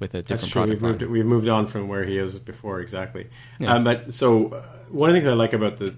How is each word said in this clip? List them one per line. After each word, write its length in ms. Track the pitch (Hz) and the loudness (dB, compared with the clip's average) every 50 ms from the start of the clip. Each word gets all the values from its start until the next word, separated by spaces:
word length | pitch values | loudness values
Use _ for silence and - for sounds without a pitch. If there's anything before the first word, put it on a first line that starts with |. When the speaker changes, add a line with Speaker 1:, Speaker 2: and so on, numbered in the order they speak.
Speaker 1:
with 140 | 101 92 - | -10 -8 -8
a 80 | 90 85 | -8 -6
different 60 | - 104 - | -4 -4 -4
Speaker 2:
That's 60 | - - | -4 -2
true. 120 | - 117 | -2 0
Speaker 1:
product 220 | 107 110 110 104 110 | 0 0 0 0 0
Speaker 2:
We've 80 | 117 | -2
moved, 120 | 113 107 120 | -2 -2 -4
Speaker 1:
line. 80 | 113 | -2
Speaker 2:
we've 160 | 117 113 110 | 0 0 2
moved 220 | 113 120 117 110 117 | 4 4 4 4 4
on 180 | 113 107 104 | 2 2 2
from 220 | 101 - 107 101 98 | 0 -2 -6 -6 -4
where 160 | 101 98 95 | -4 -4 -2
he 140 | 95 98 98 | -2 -2 -2
is 200 | 95 95 92 98 | -2 -4 -6 -10
before, 420 | - - 113 - - 104 95 90 | -14 -16 -16 -12 -10 -8 -8 -8
exactly. 480 | 90 87 98 92 95 92 - 92 95 - - - - - - - | -8 -8 -8 -8 -8 -8 -10 -12 -14 -14 -18 -20 -20 -20 -10 -6
Speaker 1:
Yeah. 160 | 127 123 123 | 0 2 2
Speaker 2:
Um, 100 | 120 120 | 4 4
but 280 | 120 120 117 - - 120 | 2 2 0 -2 -8 -4
so, 360 | - 135 127 117 110 110 - | 0 4 4 6 4 4 2
uh, 140 | - - - - - - - - | -2 -8 -14 -16 -18 -20 -16 -10
one 200 | - 143 147 165 | -2 2 4 4
of 60 | 170 | 4
the 60 | 180 | 4
things 100 | 151 139 | 4 4
I 40 | 120 | 4
like 180 | 113 113 113 - | 4 2 2 2
about 240 | 110 107 104 - | 0 0 -2 -2
the, 180 | - 101 95 - | -4 -6 -6 -6